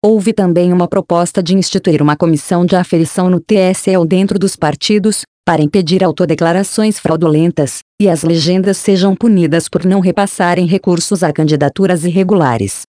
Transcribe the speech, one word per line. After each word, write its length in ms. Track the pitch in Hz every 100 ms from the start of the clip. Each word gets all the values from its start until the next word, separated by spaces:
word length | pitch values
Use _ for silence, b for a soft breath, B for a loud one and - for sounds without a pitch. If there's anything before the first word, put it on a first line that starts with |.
Houve 300 | 208 220 196
também 400 | 220 185 170 180
uma 140 | 180 175
proposta 560 | 196 - 170 175 -
de 120 | 165
instituir 460 | 190 175 190 180 151
uma 140 | 147
comissão 500 | 147 170 156 - 175
de 100 | 180
aferição 540 | 185 180 170 165 - 185
no 100 | 180
T 160 | -
S 340 | 202 185 190 -
E 80 | 185
ou 80 |
dentro 340 | 165 185 196 202
dos 160 | 190
partidos, 680 | - 156 156 - 208 214 208 - _
para 160 | - 160
impedir 420 | 151 202 160 185
autodeclarações 960 | 185 156 175 156 170 180 196 - 214 208
fraudulentas, 800 | - 160 165 151 170 160 139 - _ _
e 80 | 202
as 140 | 165
legendas 540 | 160 170 156 185 190 190
sejam 380 | - 196 196
punidas 540 | 190 233 196 160 165 -
por 160 | -
não 140 | 180 190
repassarem 680 | 180 175 196 - 175 175
recursos 580 | 175 190 - 170 - 196
a 80 | 170
candidaturas 720 | 151 151 151 139 - 190 180
irregulares. 800 | 175 175 185 202 143 113 98 - -